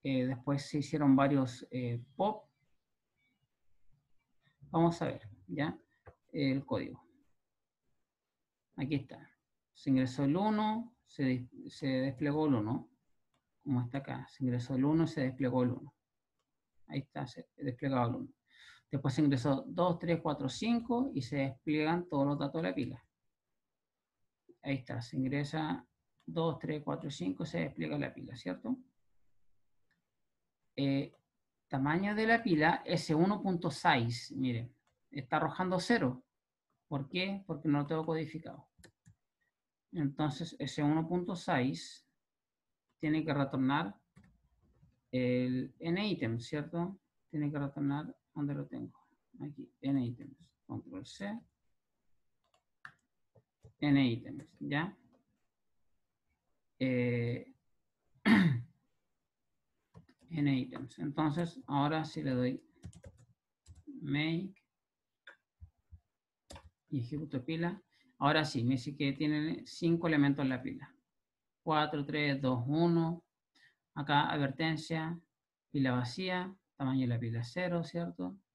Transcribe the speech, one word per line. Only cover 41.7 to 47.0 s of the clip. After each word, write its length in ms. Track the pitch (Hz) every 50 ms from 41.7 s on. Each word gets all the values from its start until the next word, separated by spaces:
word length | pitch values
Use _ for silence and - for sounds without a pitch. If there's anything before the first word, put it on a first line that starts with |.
| 160 - - - - - _ _ _ _ _ _ _ _ _ _ _ _ _ _ _ _ _ _ _ _
tiene 240 | - 151 156 160 156
que 100 | 160 143
retornar 600 | 143 139 135 - 135 131 131 139 151 170 202 202 _ _ _ _ - - - _ _ _ _ _ _ _ _ _ _ - _ _ _ _ _
el 640 | - 127 123 123 123 123 127 127 127 127 127 - - _
n 300 | - 165 175 190 208 214
ítem, 300 | 175 - 139 117 113 117
¿cierto? 600 | - - 156 147 147 165 - 170 175 190 196 -